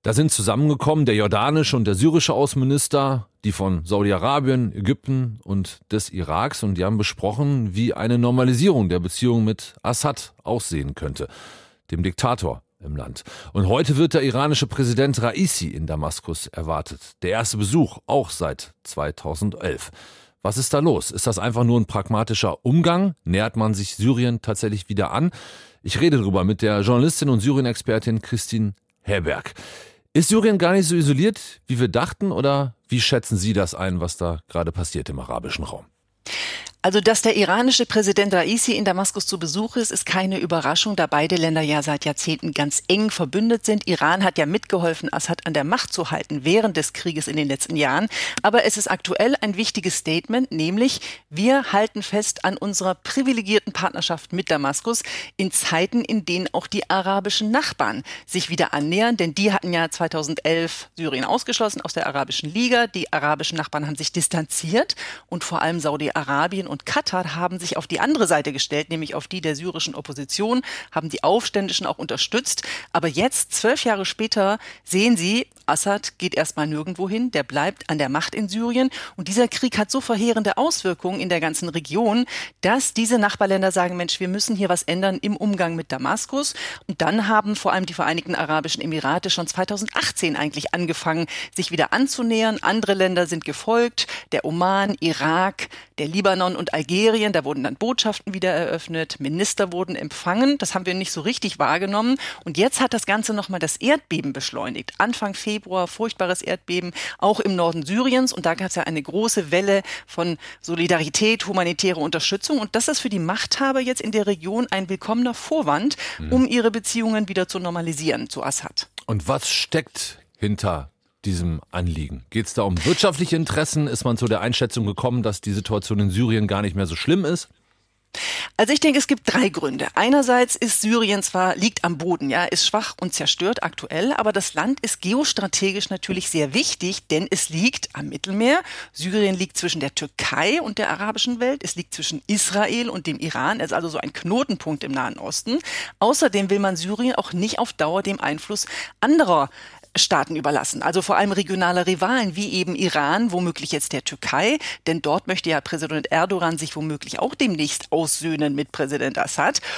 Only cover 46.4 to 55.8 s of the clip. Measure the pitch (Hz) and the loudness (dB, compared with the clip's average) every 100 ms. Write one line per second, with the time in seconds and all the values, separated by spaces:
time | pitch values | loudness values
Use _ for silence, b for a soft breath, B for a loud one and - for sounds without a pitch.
46.4 | 131 196 214 170 147 - - 156 - 151 | 2 4 4 0 -4 -4 -4 -4 -4 -2
47.4 | 147 135 - 160 143 139 214 B B B | -2 -2 -2 0 2 2 0 B B B
48.4 | 202 226 - 214 - 185 - 180 220 277 | 4 6 4 2 -2 -2 -2 2 2 2
49.4 | 214 185 220 - 180 - - 160 - 226 | -2 -2 -2 -2 -2 -4 -2 -2 0 -2
50.4 | 254 - 156 196 254 - B B B 151 | -2 0 0 2 2 0 B B B 0
51.4 | 214 269 262 196 220 - 202 208 214 - | 4 4 4 2 2 -2 -4 -2 -2 -2
52.4 | 185 196 202 190 185 185 - - 269 240 | -4 -2 -4 -2 0 -2 -4 -2 0 0
53.4 | 196 208 - - 180 - 170 165 - 175 | 2 2 2 -2 -2 -2 -4 -4 -4 -6
54.4 | 190 156 139 143 - 233 - B B _ | 0 0 0 -2 -2 -4 -4 B B _
55.4 | 190 - - 165 | -2 0 0 0